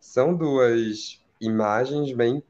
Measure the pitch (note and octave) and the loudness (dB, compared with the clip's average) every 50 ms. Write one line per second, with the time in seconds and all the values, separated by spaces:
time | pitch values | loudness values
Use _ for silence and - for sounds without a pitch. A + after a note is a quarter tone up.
0 | - - - B2+ B2+ D#3+ F3+ E3+ D#3+ D3 C#3 C3 B2+ A#2+ A#2 A#2 A2+ A2 G#2+ G2+ | -14 -6 -2 0 0 2 0 0 0 0 2 4 4 4 4 2 0 -2 -4 -8
1 | - - - _ _ _ _ - A2+ A2 A2 A2 G#2+ G#2 G#2 A2 B2+ C3+ D3 D3 | -10 -14 -16 _ _ _ _ -6 -4 -2 0 0 0 0 0 0 0 -2 -2 -4
2 | D3 C#3 B2+ A#2+ A#2 A#2 C3 D3 - | -4 -4 -2 0 0 0 0 -2 -6